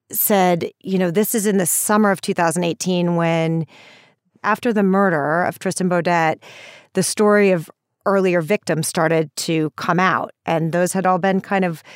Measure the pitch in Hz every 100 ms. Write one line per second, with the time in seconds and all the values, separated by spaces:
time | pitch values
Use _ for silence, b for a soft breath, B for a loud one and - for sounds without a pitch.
0 | - - - 202 180 175 - - - 190
1 | 185 170 214 233 208 196 170 - - 214
2 | 208 190 - 185 165 165 175 - 180 180
3 | 175 170 170 165 165 165 156 B B B
4 | B B _ _ 208 214 247 214 196 190
5 | 196 160 139 165 180 - 190 - 185 180
6 | 165 175 160 - B B B B B -
7 | 185 - 208 208 196 180 156 - _ _
8 | - 196 190 175 156 208 - 160 156 -
9 | 160 160 156 - - 160 156 - - 175
10 | 185 135 - - - 165 165 170 180 185
11 | 185 180 190 190 - 196 180 160 -